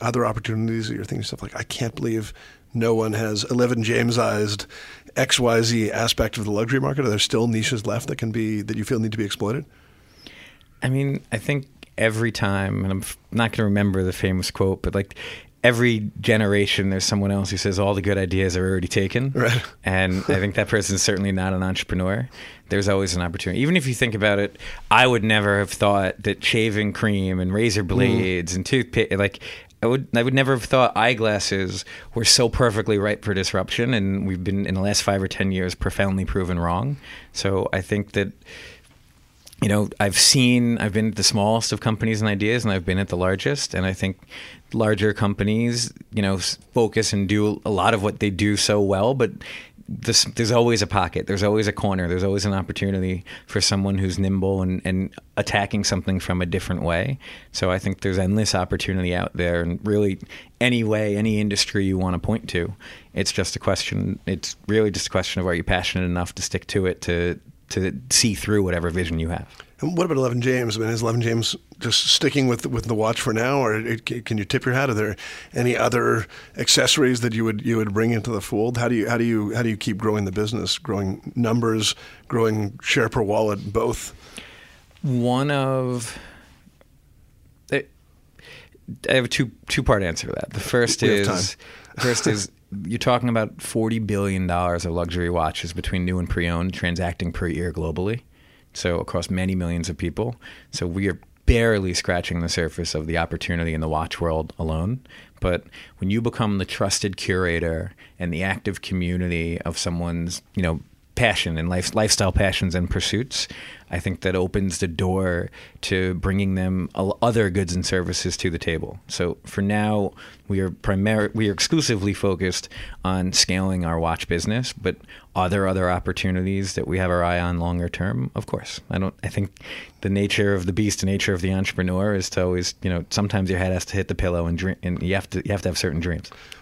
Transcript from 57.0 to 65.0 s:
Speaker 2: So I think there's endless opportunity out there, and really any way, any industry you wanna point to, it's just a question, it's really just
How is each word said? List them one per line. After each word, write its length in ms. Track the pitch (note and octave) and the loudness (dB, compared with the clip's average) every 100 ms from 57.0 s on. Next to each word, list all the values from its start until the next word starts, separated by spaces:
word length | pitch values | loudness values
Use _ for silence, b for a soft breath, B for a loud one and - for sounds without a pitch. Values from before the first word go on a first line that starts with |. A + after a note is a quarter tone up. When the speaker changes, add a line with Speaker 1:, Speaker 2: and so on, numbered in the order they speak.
| C3 C3+ B B B | 0 -4 B B B
Speaker 2:
So 180 | - F#2+ | -2 0
I 80 | F#2 | 0
think 220 | G2+ F#2+ | -2 -2
there's 180 | G2 F#2 | 0 0
endless 340 | F#2 G#2+ G#2 | 2 2 2
opportunity 640 | F#2+ F2+ F#2 - F#2 F2+ | 0 0 -2 -2 0 0
out 160 | F2+ F2 | 0 -2
there, 280 | - F2 E2+ | -2 0 0
and 160 | E2+ F2 G#2+ | 0 -2 0
really 320 | G#2 G#2 F#2+ - B B _ | 2 2 0 -8 B B _
any 220 | B2 A#2+ | 0 2
way, 340 | A2 G#2+ G#2+ G2+ | 0 0 0 0
any 240 | A2 G#2 | 0 0
industry 440 | G#2+ G2+ - G#2 | 0 0 0 0
you 140 | G2 F#2 | 2 2
wanna 200 | F#2 F2 | 0 0
point 300 | - A2 - | -2 -4 -2
to, 260 | F2 E2+ G2 B B B | -4 -4 -6 B B B
it's 160 | - G2 | -4 -2
just 240 | - F2+ | -2 -2
a 60 | - | -2
question, 580 | - F#2 - G2+ G2 - - | 0 0 -2 -2 -2 -4 -4
it's 300 | F#2+ - - - | -6 -6 -8 0
really 240 | A2 G#2+ | 2 2
just 160 | G2 | 0